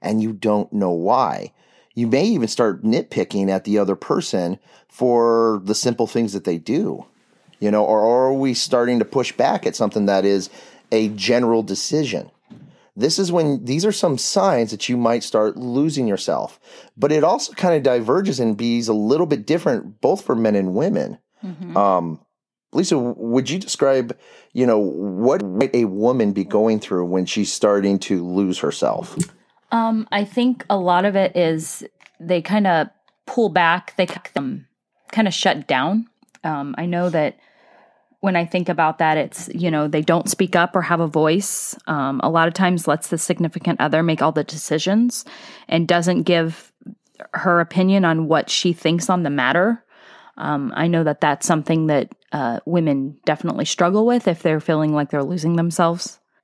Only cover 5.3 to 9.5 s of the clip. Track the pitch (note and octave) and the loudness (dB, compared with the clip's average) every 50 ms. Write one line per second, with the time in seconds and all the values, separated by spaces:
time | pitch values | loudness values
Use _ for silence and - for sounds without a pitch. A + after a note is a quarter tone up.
5.3 | A2+ A#2 A2+ A2+ A2 G2+ F#2 G2+ G#2+ - - B2 A#2 A#2 A#2 - - A#2 A#2 G2+ | 4 4 4 2 0 0 -2 -4 -4 -2 0 -2 0 0 -2 -2 0 -2 -2 -2
6.3 | G2 G2 - F#2+ E2+ E2+ D#2+ - B2 E3+ A3 - C#2 G1+ - _ _ _ _ _ | -4 -4 -4 -4 -4 -4 -4 -2 -2 -2 -2 -4 -6 -8 -12 _ _ _ _ _
7.3 | _ _ _ _ _ - G#2 G#2 G#2 G#2+ G#2 D#2+ A2 G#2+ G#2+ A2+ A#2+ B2+ C3 C3 | _ _ _ _ _ -4 -2 0 2 2 2 2 2 2 4 2 2 2 2 2
8.3 | C#3 C3+ C3+ C3+ A#2+ - - - B2+ A#2+ A#2+ B2 B2 A#2 A2+ - - C3+ A#2+ - | 0 0 0 -2 -2 -2 -2 0 0 2 2 2 2 0 0 0 -2 -4 -4 -2
9.3 | - - C3 C3+ | -2 0 0 0